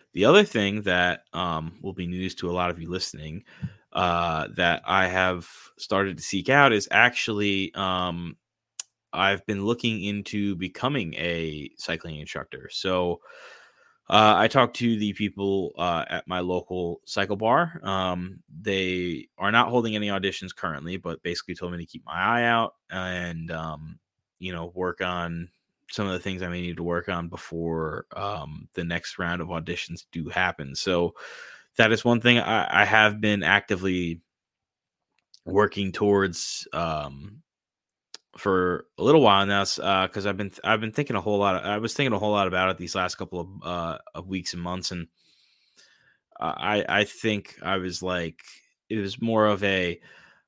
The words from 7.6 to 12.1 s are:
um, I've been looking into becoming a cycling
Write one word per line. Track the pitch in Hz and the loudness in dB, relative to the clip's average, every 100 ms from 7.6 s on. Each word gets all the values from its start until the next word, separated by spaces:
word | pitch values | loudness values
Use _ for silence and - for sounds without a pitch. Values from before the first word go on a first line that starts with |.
| 95 | -2
um, | - 95 92 90 87 85 - _ _ _ - - _ _ | -2 -2 0 -2 -4 -8 -12 _ _ _ -16 -16 _ _
I've | - 98 98 - | 0 2 2 -2
been | 101 | -2
looking | 101 120 120 110 | 0 0 -2 -2
into | 101 101 98 104 101 90 | -4 -4 -4 -2 -2 -2
becoming | 92 - 123 143 85 | -6 -4 -2 -2 -4
a | - 85 85 80 76 69 - | -4 -4 -2 -4 -6 -12 -12
cycling | - 85 87 | -8 -8 -8